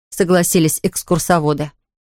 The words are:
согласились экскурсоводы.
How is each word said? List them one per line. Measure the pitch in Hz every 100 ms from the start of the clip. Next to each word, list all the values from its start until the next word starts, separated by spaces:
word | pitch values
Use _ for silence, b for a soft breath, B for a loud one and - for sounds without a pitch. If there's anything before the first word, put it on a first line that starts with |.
| _
согласились | - 180 180 175 185 156 -
экскурсоводы. | 185 - - 175 - 175 151 147 156 _ _ _ _